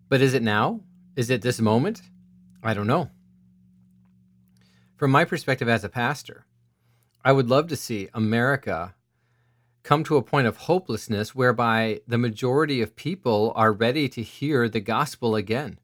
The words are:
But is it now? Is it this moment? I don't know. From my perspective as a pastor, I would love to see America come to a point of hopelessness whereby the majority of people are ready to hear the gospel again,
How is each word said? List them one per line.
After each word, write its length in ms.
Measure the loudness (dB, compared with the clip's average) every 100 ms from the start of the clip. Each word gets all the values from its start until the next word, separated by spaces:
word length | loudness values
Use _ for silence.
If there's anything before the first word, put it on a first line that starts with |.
| _
But 120 | 2
is 140 | 4
it 80 | 2
now? 380 | 2 2 0 -4 -14 -20 -12
Is 160 | -6 -2
it 120 | 0
this 180 | -2 0
moment? 420 | 2 2 0 -6 -16 -20 _ _ -20 _
I 120 | -6
don't 120 | -2 0
know. 240 | 0 -2 -12 _ _ _ _ _ _ _ _ _ _ _ _ _ _ _ _ _ _
From 140 | 2
my 140 | 2
perspective 440 | 2 -2 -2 -2 2
as 160 | 0
a 40 | 0
pastor, 580 | -4 -4 -4 -12 -20 _ _ _ _ _ _ _ _
I 80 | 4
would 180 | 4 4
love 180 | 2 0
to 80 | -8
see 320 | -6 -8 -8
America 800 | -4 0 2 0 -2 -4 -6 -6 -14 _ _ _ _ _ _ _ _
come 200 | 0 0
to 120 | 4 0
a 60 |
point 240 | 2 0 0
of 100 | -2
hopelessness 800 | -2 -2 -2 -10 -4 -4 -4
whereby 680 | 0 2 2 2 2 0 -4 -2
the 80 | -2
majority 640 | 0 -2 0 0 0 -2
of 160 | -4 -6
people 560 | -8 -4 0 2 2
are 180 | 2 2
ready 360 | 2 0 0 -4
to 140 | -6
hear 460 | -12 -8 -2 0 0
the 120 | -2
gospel 560 | -4 -4 -4 -4 -2 -2
again, 420 | -2 -6 -6 -14